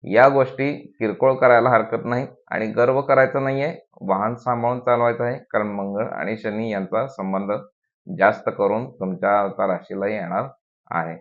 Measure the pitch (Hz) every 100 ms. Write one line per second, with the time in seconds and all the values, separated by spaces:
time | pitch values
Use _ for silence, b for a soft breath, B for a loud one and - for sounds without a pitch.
0 | 123 113 135 139 127 - 139 143 - _
1 | 110 92 131 131 127 117 123 117 107 113
2 | 117 123 139 - _ - 110 110 123 131
3 | 139 135 131 139 135 135 147 170 _ _
4 | 92 95 107 120 127 120 117 123 123 120
5 | 120 117 120 139 - 107 104 101 98 101
6 | 117 - 87 110 110 107 113 101 92 110
7 | 131 - 95 95 101 104 - _ _ _
8 | - 92 98 107 - - 101 107 123 -
9 | 95 90 101 101 98 95 98 90 - 98
10 | 101 107 85 92 131 _ _ _ _ 85
11 | 82 82